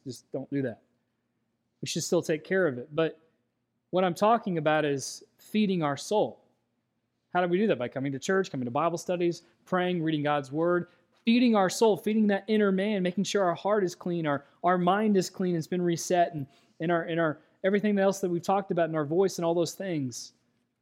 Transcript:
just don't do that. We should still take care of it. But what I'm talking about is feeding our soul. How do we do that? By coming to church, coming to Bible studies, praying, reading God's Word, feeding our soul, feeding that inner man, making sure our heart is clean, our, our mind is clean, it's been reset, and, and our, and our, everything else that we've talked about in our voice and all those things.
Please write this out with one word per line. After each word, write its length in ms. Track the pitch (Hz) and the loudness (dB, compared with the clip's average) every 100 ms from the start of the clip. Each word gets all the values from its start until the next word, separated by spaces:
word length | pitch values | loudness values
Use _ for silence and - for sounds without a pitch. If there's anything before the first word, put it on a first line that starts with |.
just 260 | 139 117 - | -16 -16 -12
don't 180 | 139 127 | -10 -6
do 120 | 139 | -4
that. 180 | 131 104 _ _ _ _ _ _ _ _ _ _ | -4 -8 _ _ _ _ _ _ _ _ _ _
We 60 | 143 | -8
should 180 | - | -6
still 180 | - 175 | 0 0
take 220 | 160 160 | 0 -4
care 220 | - 190 175 | -2 0 0
of 120 | 123 | -2
it. 100 | 120 | -6
But 260 | 151 160 151 _ _ _ _ _ _ _ | -2 -2 -4 _ _ _ _ _ _ _
what 140 | 175 | 0
I'm 100 | 185 | 0
talking 440 | 165 208 233 220 170 | 2 2 2 0 -2
about 260 | 151 156 | 2 2
is 380 | 151 139 - - - _ | 2 -2 -6 -14 -20 _
feeding 440 | - 214 208 185 | -6 0 0 0
our 140 | 151 139 | -2 -4
soul. 440 | - 208 139 - _ _ _ _ _ _ _ _ _ | -2 0 0 -4 _ _ _ _ _ _ _ _ _
How 80 | 180 | -2
do 80 | 180 | 0
we 100 | 180 | 2
do 80 | 220 | 2
that? 120 | 139 | 0
By 100 | 120 | -2
coming 240 | - 139 | -4 -6
to 60 | 135 | -4
church, 300 | - 151 143 | -2 -2 -2
coming 140 | 139 | -4
to 60 | 123 | -4
Bible 280 | 131 165 165 | -2 -2 -2
studies, 440 | - 175 175 170 - _ _ | -4 -2 -2 -2 -10 _ _
praying, 380 | 185 180 180 | -2 0 0
reading 180 | 160 156 | -2 0
God's 300 | 147 147 135 | 0 0 -2
Word, 340 | 143 170 175 175 _ _ _ | -2 0 0 -2 _ _ _
feeding 320 | - 240 247 214 | 0 4 4 4
our 120 | 185 | 2
soul, 280 | - 226 190 | 2 2 2
feeding 320 | - 220 214 | 0 2 2
that 160 | 196 196 | 2 0
inner 240 | 214 208 | 2 2
man, 320 | 190 202 208 | 2 0 0
making 220 | 180 185 | -2 -2
sure 180 | 185 202 | -2 0
our 100 | 185 | 0
heart 280 | 170 190 214 | 0 0 0
is 140 | 185 - | 0 -4
clean, 280 | 185 175 | -6 -2
our, 200 | 156 139 - _ | 0 -2 -4 _
our 160 | 170 185 | 2 2
mind 380 | 175 196 220 196 | 4 2 4 2
is 140 | 175 | 0
clean, 260 | - 185 170 | -2 -2 -2
it's 100 | 156 | -2
been 160 | 180 | -2
reset, 500 | 175 165 - 180 170 | 0 0 0 2 2
and, 120 | 160 135 _ _ _ | 0 -10 _ _ _
and 120 | 160 | 0
our, 100 | 170 | 0
and 160 | 165 165 | 0 0
our, 200 | 165 143 _ _ | 0 0 _ _
everything 340 | 185 208 214 202 | 0 2 2 2
else 220 | 196 190 | 2 2
that 80 | 185 | -2
we've 140 | 175 | -2
talked 280 | 165 196 196 | 0 -2 0
about 180 | 170 165 | 0 0
in 60 | |
our 120 | 160 143 | 0 0
voice 320 | 165 196 - | 0 0 0
and 60 | |
all 100 | 170 | -2
those 180 | 170 160 | 0 -2
things. 600 | - 190 160 131 117 - _ _ _ _ _ | -4 -6 -4 -6 -8 -16 _ _ _ _ _